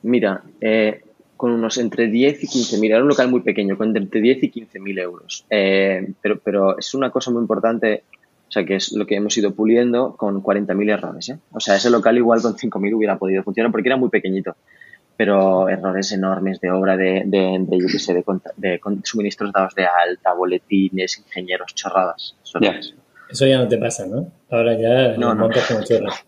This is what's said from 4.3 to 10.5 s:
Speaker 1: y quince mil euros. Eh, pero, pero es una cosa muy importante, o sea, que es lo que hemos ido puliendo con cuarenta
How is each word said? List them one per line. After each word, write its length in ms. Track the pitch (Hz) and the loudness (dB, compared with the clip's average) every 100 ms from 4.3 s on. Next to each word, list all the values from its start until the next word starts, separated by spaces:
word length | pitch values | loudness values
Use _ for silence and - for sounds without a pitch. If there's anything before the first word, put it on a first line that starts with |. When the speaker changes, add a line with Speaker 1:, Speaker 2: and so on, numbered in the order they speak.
| 131 | 2
Speaker 1:
y 80 | 127 | 0
quince 280 | 117 110 98 | -4 -16 -14
mil 200 | 98 95 | -10 -8
euros. 460 | 90 90 - - _ | -8 -12 -16 -16 _
Eh, 640 | 107 98 95 98 92 98 95 | 0 2 2 2 0 -4 -6
pero, 160 | 104 104 | -4 -2
pero 400 | - 98 98 92 | -2 0 0 0
es 160 | - | -6
una 160 | 135 131 | -4 -2
cosa 200 | - 123 | -2 -2
muy 100 | 120 | -2
importante, 600 | 110 110 113 113 113 107 _ _ _ _ _ | 0 0 0 0 0 -2 _ _ _ _ _
o 20 | |
sea, 140 | 107 | -4
que 120 | 90 98 | -2 -2
es 160 | - | -2
lo 140 | 107 101 | -4 -2
que 100 | 101 | -2
hemos 200 | 104 - | 0 0
ido 160 | 101 | -2
puliendo 640 | 98 110 117 120 120 131 - | 0 2 4 4 0 -2 -4
con 240 | 104 98 | -4 -2
cuarenta 340 | 98 | 0